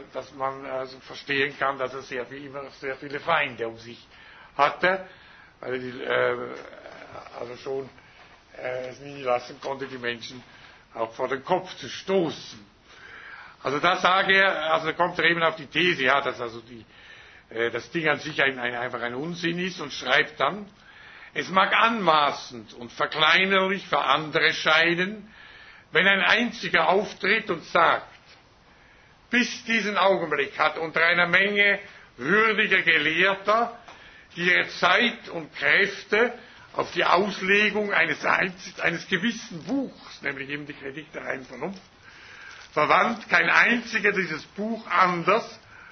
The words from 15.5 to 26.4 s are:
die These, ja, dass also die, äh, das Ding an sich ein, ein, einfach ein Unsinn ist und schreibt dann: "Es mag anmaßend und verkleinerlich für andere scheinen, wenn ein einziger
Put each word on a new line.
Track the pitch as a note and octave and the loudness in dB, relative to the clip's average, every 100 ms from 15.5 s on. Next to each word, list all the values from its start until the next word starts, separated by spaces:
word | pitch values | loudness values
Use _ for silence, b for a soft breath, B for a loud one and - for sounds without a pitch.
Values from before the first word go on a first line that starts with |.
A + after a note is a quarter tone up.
| D#3 | 0
die | C3+ | -4
These, | D3+ F3+ D3 | 0 0 2
ja, | B2+ C#3 | 2 2
dass | C#3 A#2+ | 0 -4
also | A#2+ A#2 | -8 -10
die, | A#2 A#2 G#2+ B B B B B B | -16 -20 -20 B B B B B B
äh, | A2+ A#2 | -4 -2
das | A#2 - | -2 -6
Ding | E3+ D#3 | -2 0
an | C#3+ | 0
sich | - D3 | -2 0
ein, | C#3 C3 | 0 0
ein, | A#2+ | -4
einfach | A#2+ B2 A#2+ | -4 -6 -4
ein | A#2+ | -6
Unsinn | B2 D#3+ E3+ E3+ E3+ | -6 -6 -4 -4 -2
ist | F#3 F3 | -4 -6
und | C#3+ | -10
schreibt | - B2+ C#3 D3+ - | -8 2 2 2 0
dann: | C3+ G3 G3+ - B B B B B | 0 -2 -10 -20 B B B B B
"Es | D#3 C3+ | -8 -2
mag | F#3+ F#3+ | 2 4
anmaßend | G3+ A3+ A#3 F3 D#3 C#3+ - - B2 G#2+ | 4 2 2 4 4 4 0 -8 -16 -16
und | A#2+ A#2+ | -16 -12
verkleinerlich | - D3+ D3 D#3 E3+ F#3+ G3 F#3+ G3 - | -4 -4 2 4 4 4 4 2 -2 -2
für | C#3+ | 0
andere | C3+ C#3+ D#3 D#3 D3+ | 2 2 2 2 2
scheinen, | D#3 E3+ D#3 E3 F3 F#3+ G#3+ - B B B B B B | 2 2 4 4 2 -2 -6 -14 B B B B B B
wenn | D3+ F#3 | 2 4
ein | G3 | 4
einziger | F3 G#3+ | 4 2